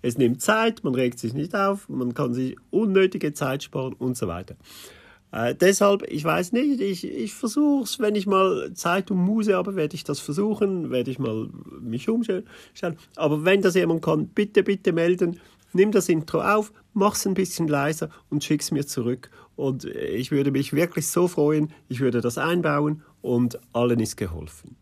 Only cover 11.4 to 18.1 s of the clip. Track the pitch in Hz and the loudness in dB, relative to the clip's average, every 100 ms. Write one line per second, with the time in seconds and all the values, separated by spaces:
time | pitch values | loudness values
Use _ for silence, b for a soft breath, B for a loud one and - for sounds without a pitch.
11.4 | 110 - - 69 120 117 - 226 220 185 | -6 -12 -18 -14 -8 -6 -2 -2 0 -4
12.4 | - B B - 180 156 b - 156 151 | -6 B B -8 -8 -8 b -2 0 2
13.4 | 160 202 190 175 170 165 156 151 156 - | 4 4 4 4 2 0 2 0 0 -2
14.4 | 208 - 190 196 - 165 170 180 180 170 | 2 2 2 0 0 2 2 2 0 -4
15.4 | B B _ 180 202 202 180 165 151 160 | B B _ 2 4 4 2 0 0 -2
16.4 | - 214 214 b _ - 202 208 - 190 | 2 2 0 b _ 2 2 2 -2 0
17.4 | 185 - 165 143 143 156 160 | -2 -2 0 0 0 -2 -6